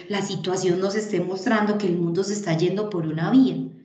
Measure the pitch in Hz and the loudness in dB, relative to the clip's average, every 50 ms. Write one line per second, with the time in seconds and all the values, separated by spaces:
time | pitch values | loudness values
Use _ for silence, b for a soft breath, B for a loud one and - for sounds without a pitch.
0 | B - 202 196 202 - 190 - - 185 185 185 185 175 170 185 190 202 214 220 | B -6 -4 -4 -2 -4 -4 -4 -2 -2 -2 0 2 2 2 2 0 0 -2 -2
1 | 214 - 196 175 180 185 190 - - 233 226 208 208 202 208 202 202 175 170 175 | -2 -2 -2 -2 -2 -2 -4 -2 0 0 2 2 2 2 0 0 0 0 0 0
2 | 170 170 170 190 196 202 202 - - 170 160 160 175 180 190 208 214 208 185 170 | 0 0 0 0 -2 -2 -4 -4 -2 -2 0 2 2 2 2 0 -2 -2 -4 -4
3 | 156 160 156 160 170 202 247 269 254 196 - - - - - - | -4 -4 -2 -2 0 4 6 6 6 4 2 -2 -6 -8 -12 -16